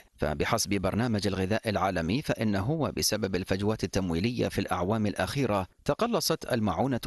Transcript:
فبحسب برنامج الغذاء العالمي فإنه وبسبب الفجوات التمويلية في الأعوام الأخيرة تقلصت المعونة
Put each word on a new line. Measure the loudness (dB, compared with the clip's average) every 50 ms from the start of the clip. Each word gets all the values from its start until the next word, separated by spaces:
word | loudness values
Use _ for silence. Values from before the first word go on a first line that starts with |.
| -8 -10 _
فبحسب | -4 -2 -2 0 0 0 0 0 0 0 0
برنامج | 0 0 0 0 0 0 0 2 0 0 0 0
الغذاء | 0 0 0 0 0 0 0 0
العالمي | 0 0 0 0 0 0 0 0 0 0
فإنه | 0 -2 -2 0 0 0 0 0 0 0
وبسبب | 0 0 0 -2 -2 -2 0 0 0 0 0 -2 -2
الفجوات | -2 0 0 0 0 2 0 0 0 -2
التمويلية | -2 0 0 0 0 0 0 0 0 0 0 -2 0
في | 0 -2
الأعوام | -2 -2 -2 0 0 0 2 2 0 0
الأخيرة | 0 0 -2 -2 0 0 0 0 0 0 -2 -4 _ _ _
تقلصت | -2 0 2 0 0 2 0 0 0 -2 -2 -2 -2 0
المعونة | 2 2 2 2 2 0 0 0 0 0